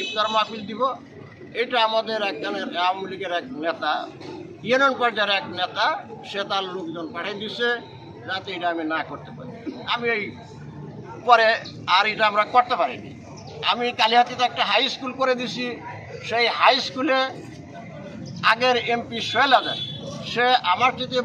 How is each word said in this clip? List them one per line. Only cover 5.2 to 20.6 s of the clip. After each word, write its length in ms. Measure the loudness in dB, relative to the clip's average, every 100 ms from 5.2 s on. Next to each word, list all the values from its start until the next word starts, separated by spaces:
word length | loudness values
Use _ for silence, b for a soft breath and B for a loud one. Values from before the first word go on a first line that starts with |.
| 0 0
এক 80 | -2 -4
নেতা, 260 | -4 0 0 0 -6 -14 -8
সে 120 | -6 -2
তার 140 | -2 -2
লোকজন 320 | -6 -8 -8 -8
পাঠিয়ে 260 | -8 -8 -6
দিছে 260 | -8 -2 0 0 -4 -16 -18 -14 -8
যাতে 200 | -6 -6 -4
এটা 100 | -2
আমি 100 | 0 -2
না 60 | -2 -4
করতে 200 | -10 -12 -14
পারি। 140 | -14 -12 -10 -8 -4
আমি 140 | -2 0 0
এই 60 | -2 -10 -16 -16 -14 -14 -14 -14 -14 -2 6
পরে 220 | 8 8 4 -2 -8 2 4
আর 80 | 4
এটা 120 | 2 4
আমরা 140 | 4 4
করতে 200 | 4 4 4
পারিনি। 300 | 0 -2 -10 -14 -16 -16 -14 -4 -2
আমি 160 | 0 0 2
কালিহাতিতে 420 | 6 6 6 4 0
একটা 140 | 2 2
হাই 140 | 4 2
স্কুল 180 | 0 -6 0
করে 140 | 2 2
দিছি, 260 | 0 -4 -6 -6 -10 -12 -12 -12 -4
সেই 180 | 2 2 6
হাই 180 | 6 6 2
স্কুলে 320 | -2 2 2 2 -4 -14 -16 -16 -16 -16 -14 -14 -12 -12 -2 2
আগের 240 | 4 4 4 2
এমপি 240 | -2 -2 -6 -2
সোহেল 220 | 2 6 6
আজাদ, 200 | 4 -4 -6 -10 -10 -10 -4
সে 120 | 2 4 4